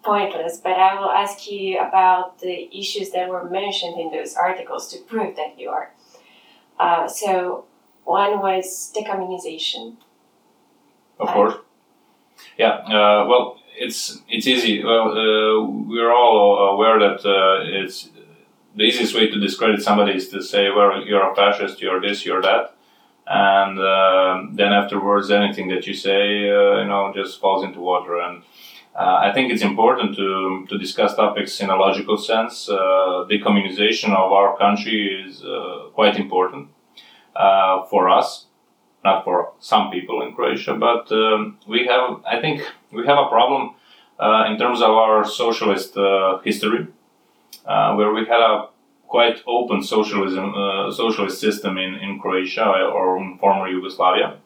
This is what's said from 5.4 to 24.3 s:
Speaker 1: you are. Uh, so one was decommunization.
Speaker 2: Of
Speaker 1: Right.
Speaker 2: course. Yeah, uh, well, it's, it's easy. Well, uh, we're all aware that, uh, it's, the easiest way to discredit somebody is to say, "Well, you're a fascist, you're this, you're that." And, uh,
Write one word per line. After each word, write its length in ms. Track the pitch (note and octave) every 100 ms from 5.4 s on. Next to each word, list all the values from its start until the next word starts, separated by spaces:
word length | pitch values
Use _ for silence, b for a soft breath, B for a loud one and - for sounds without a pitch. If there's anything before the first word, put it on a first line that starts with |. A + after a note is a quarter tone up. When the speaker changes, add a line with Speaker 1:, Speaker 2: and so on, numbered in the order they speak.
| D3+ -
Speaker 1:
you 100 | -
are. 240 | D#3 - b b b b b b b b -
Uh, 280 | F3 E3+ D#3
so 600 | - G3+ F#3 F3+ - - _ _ _
one 360 | - F#3+ G3+ G3+
was 500 | F#3+ F#3+ F#3 - - G#3+
decommunization. 1000 | G#3+ F#3+ F#3 F3+ E3 D#3+ - B3 A3+ A#3 _ _ _ _ _ _ _ _ _ _ _ _
Speaker 2:
Of 80 | -
Speaker 1:
Right. 80 |
Speaker 2:
course. 200 | G#2 G#2+ - _ _ _ _ _ _ _ B B -
Yeah, 200 | A2+ -
uh, 500 | G2 G#2+ G#2 G#2 G#2
well, 300 | B2 G#2 - _ -
it's, 420 | B2 - - - _
it's 180 | A#2 C3
easy. 360 | B2+ A2 G2+
Well, 260 | G#2+ A2+ A2
uh, 560 | G#2+ A2 G#2+ G#2+ A2 A2
we're 460 | G#2+ A2 A#2 A#2
all 640 | A#2+ B2 G#2+ G2+ G2+ G2
aware 240 | G2+ A2 A2
that, 260 | G2+ -
uh, 580 | G2+ G2 F#2+ F#2+ - G2
it's, 280 | F#2 - - - - _ _ _ _
the 100 | G#2
easiest 300 | A2 A#2+ A2
way 160 | A2+ G#2+
to 80 | G#2
discredit 440 | G2 - A2 G2+
somebody 300 | G#2+ G#2 G2+
is 160 | F#2 -
to 120 | F#2+
say, 280 | - G2+ G2
"Well, 320 | G#2 G2+ F#2+
you're 280 | F#2 G2+ F#2+
a 40 |
fascist, 460 | - G2+ G2+ G2 -
you're 200 | G2 F#2
this, 240 | G2+ G2+ -
you're 160 | F#2
that." 320 | F#2+ A2+ - _ b b b b -
And, 520 | G2 G2 G2 G2 F#2+
uh, 640 | F#2+ F#2+ F#2+ F#2+ F#2